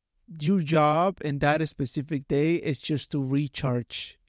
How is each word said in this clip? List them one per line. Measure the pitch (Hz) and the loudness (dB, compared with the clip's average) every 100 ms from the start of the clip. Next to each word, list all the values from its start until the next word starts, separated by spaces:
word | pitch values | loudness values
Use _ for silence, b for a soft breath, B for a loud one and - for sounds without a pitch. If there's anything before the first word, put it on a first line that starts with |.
| _ _ - 160 | _ _ -18 -4
your | 147 196 | 0 0
job | 147 156 151 151 185 185 | 2 4 4 4 2 0
in | 151 143 | -4 0
that | 147 156 156 | 2 2 -2
specific | - 139 - 139 143 139 | -4 -4 -4 -4 -6 0
day | 139 156 170 | 2 2 2
is | - 135 | -2 -4
just | - 147 - | -2 -4 -2
to | 147 | -4
recharge | 131 139 147 - 131 123 113 - - - | 0 0 0 -4 -2 -2 -4 -10 -12 -16